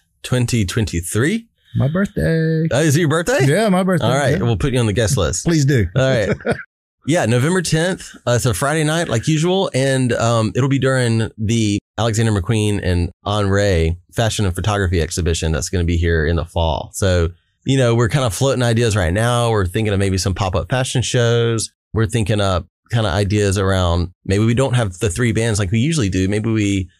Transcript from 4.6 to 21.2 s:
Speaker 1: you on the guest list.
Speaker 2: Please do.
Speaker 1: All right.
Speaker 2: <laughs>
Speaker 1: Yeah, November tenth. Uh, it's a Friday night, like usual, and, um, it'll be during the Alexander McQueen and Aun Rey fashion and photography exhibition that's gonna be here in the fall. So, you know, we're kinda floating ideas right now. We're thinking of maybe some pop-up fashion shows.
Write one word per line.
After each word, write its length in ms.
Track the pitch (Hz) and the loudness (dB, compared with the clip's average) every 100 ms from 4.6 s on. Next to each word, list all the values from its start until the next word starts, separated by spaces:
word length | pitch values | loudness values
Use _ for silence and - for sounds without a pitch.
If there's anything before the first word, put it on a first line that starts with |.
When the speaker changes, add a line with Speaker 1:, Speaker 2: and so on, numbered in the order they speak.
| 147 | 0
Speaker 1:
you 60 | 123 | 0
on 60 | 113 | 0
the 60 | |
guest 220 | 101 110 120 | 0 0 0
list. 280 | 85 - - | 0 -2 0
Speaker 2:
Please 200 | 165 135 | 2 2
do. 220 | 135 87 131 | 2 0 0
Speaker 1:
All 60 | |
right. 320 | 131 127 98 113 - | 0 2 0 -2 -4
Speaker 2:
<laughs> 100 | - - _ _ _ - | -6 -8 _ _ _ -2
Speaker 1:
Yeah, 180 | 170 113 | 0 2
November 380 | 120 139 185 | 2 2 0
tenth. 520 | 165 160 175 185 - - - | 0 0 0 -4 -10 -10 -2
Uh, 60 | |
it's 120 | 120 123 | 0 0
a 80 | |
Friday 300 | 101 139 160 | 0 0 0
night, 260 | 151 160 170 | 0 0 0
like 180 | 117 - | -2 0
usual, 440 | 156 170 185 196 | 0 2 0 0
and, 400 | 127 135 131 127 | 0 0 0 0
um, 380 | 110 117 117 107 - | 0 0 2 0 0
it'll 140 | 135 | 0
be 80 | 139 | 2
during 540 | 135 131 120 113 113 - | 0 0 2 0 -2 -4
the 440 | 107 117 107 101 - - | -2 0 2 0 -4 -4
Alexander 340 | 113 107 113 | -2 0 2
McQueen 480 | 101 90 110 104 101 | 0 0 0 0 -2
and 260 | - 87 85 - | 0 0 -2 -4
Aun 260 | - 104 101 | -4 -2 0
Rey 480 | 98 101 87 82 85 _ | 0 2 2 0 -2 _
fashion 320 | - 113 - 101 | -2 -2 0 -2
and 80 | |
photography 480 | 90 92 104 92 92 | -2 -2 0 0 0
exhibition 500 | 73 - 82 82 80 | -2 -2 -2 -2 -2
that's 180 | 76 - | -2 -2
gonna 140 | 92 | -2
be 140 | 85 85 | 0 0
here 300 | 85 82 76 | 2 0 0
in 80 | 85 | -2
the 100 | 73 | -2
fall. 460 | - 82 73 - | -2 -2 -2 -6
So, 360 | - 98 90 82 85 _ _ - | -4 0 2 0 -4 _ _ -2
you 100 | 135 | 0
know, 160 | 120 117 | 2 2
we're 120 | 120 | 2
kinda 220 | 143 127 | 0 -2
floating 320 | - 135 127 | 0 0 2
ideas 340 | 120 113 120 104 | 2 2 2 2
right 160 | 82 | 0
now. 360 | 92 117 120 117 | 0 0 0 0
We're 160 | 110 90 | 0 0
thinking 280 | 113 107 | -2 -2
of 40 | 98 | 0
maybe 200 | 98 95 | 0 0
some 160 | 101 87 | -2 -2
pop-up 340 | 98 85 - | -2 -2 -2
fashion 320 | 127 131 127 | -2 -2 -2
shows. 720 | 113 127 | -2 0